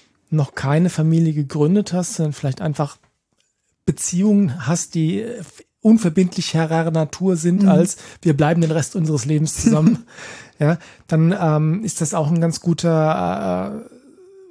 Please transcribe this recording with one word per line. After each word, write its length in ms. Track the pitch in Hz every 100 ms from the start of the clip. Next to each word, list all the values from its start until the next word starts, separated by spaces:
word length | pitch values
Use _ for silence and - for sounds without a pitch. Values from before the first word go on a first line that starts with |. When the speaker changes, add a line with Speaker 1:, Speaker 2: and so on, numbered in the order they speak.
| _ _ _
Speaker 1:
noch 240 | 156 143
keine 360 | - 135 151 180
Familie 420 | - 160 165 165
gegründet 640 | 156 139 151 147 208 202
hast, 200 | 180 170
sondern 200 | - 156
vielleicht 260 | - 139 131
einfach 380 | 170 143 139 - _ _ _ _ _ _ _ _ -
Beziehungen 800 | - - 175 208 202 185 156 123
hast, 280 | 170 -
die, 260 | 165 160 196
äh, 200 | 226 240 160 - - _
unverbindlicherer 1080 | 214 220 175 160 180 - - 160 160 165 165
Natur 460 | 160 156 - 190 175
sind, 260 | 170 185
Speaker 2:
Mhm. 60 | 196
Speaker 1:
als 280 | - 190 - - -
wir 160 | 170 143
bleiben 240 | 151 170
den 120 | 160
Rest 240 | 160 135 196
unseres 280 | 156 147
Lebens 380 | 139 151 156 -
zusammen, 420 | 233 151 165 233 - - -
Speaker 2:
<laughs> 260 | - - -
Speaker 1:
ja, 180 | 151 170 - - -
dann, 280 | 160 165 196
ähm, 440 | 165 151 156 185
ist 160 | 214 -
das 120 | 156
auch 160 | 180 147
ein 100 | 170
ganz 200 | 165 160
guter, 1200 | 175 165 170 160 156 - 90 - 190 180 196 214 -
äh, 120 | - - - 370 392 381